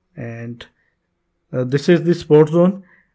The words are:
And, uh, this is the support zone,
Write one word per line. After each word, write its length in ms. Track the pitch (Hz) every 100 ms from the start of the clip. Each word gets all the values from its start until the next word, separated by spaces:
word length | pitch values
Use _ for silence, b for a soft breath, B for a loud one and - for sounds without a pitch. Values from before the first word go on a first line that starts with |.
| _ -
And, 500 | 117 117 117 120 - _ _ _ _ _ _ _ _
uh, 140 | 131 127
this 240 | 143 -
is 140 | 170
the 100 | 160
support 360 | 170 - 151 156
zone, 340 | 170 180 196 B B B